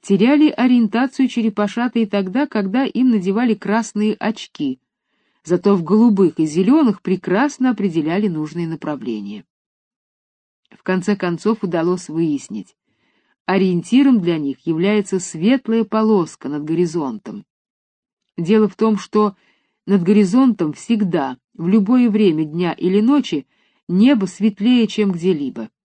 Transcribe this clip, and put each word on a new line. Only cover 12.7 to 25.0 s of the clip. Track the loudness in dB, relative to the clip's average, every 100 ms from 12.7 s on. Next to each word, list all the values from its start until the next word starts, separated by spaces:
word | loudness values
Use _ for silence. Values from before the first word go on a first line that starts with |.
| _ _ _ _ _ _ _ -2
Ориентиром | 0 2 0 2 4 4 4
для | 2 -2
них | -4 -6 -4
является | 0 0 0 0 -6
светлая | -6 -2 0 0 0 -2
полоска | 0 0 2 2 0 -8 -8
над | -8
горизонтом. | -4 0 0 -2 -6 -8 -12 -16 -16 _ _ _ _ _ _ _ _ -8
Дело | 2 2 2
в | 0
том, | 0 0
что | -2 0 0 -2 _ _ _ _ -2
над | 0
горизонтом | 4 4 4 4 2 2 -4
всегда, | -6 -4 -2 0 -2 -4 -8 _
в | -8 0
любое | 2 4 2 2
время | 4 2 2 -2
дня | -2 -4
или | -2 0 2
ночи, | 2 2 0 -6 -8 _ _ _ -4
небо | 2 4 4 0
светлее, | -2 -2 0 2 2 2
чем | 0